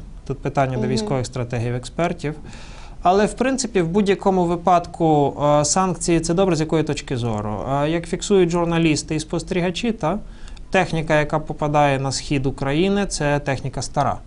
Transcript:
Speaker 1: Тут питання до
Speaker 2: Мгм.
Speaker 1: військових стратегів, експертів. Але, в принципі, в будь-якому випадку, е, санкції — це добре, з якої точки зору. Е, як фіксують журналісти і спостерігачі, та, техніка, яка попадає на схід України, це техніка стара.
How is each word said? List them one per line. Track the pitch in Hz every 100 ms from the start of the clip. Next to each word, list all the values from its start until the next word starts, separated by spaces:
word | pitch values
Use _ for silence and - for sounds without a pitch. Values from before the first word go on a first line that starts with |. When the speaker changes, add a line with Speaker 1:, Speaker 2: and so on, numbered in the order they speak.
| - - -
Speaker 1:
Тут | 135
питання | 139 - 131 127
до |
Speaker 2:
Мгм. | 127
Speaker 1:
військових | 127 - 135 120
стратегів, | 139 120 123 120
експертів. | 123 123 - 175 170 147 156 - - - - - -
Але, | 175 196 208
в |
принципі, | - 254 262 220 196
в | 165
будь-якому | 190 196 185 202 190
випадку, | 170 175 180 175 170 - 165 151 139 -
е, | 147 147
санкції — | 147 190 185 170 - 170
це | 165
добре, | 170 196 160
з |
якої | 156 165
точки | 156 143 - 131
зору. | 117 107 107 107 -
Е, | 139 147
як | 170 170
фіксують | 185 - 202 175
журналісти | 175 170 165 165 143 -
і | 156
спостерігачі, | 160 170 165 185 175 175 240
та, | 220 156 208 - - - - -
техніка, | 190 175 160 160 151
яка | 151 156
попадає | 156 151 151 147 147 135
на | 135
схід | 127 - 143 135
України, | - 139 147 190 202 196
це | - 147 143
техніка | 143 127 131 135
стара. | - 147 127 90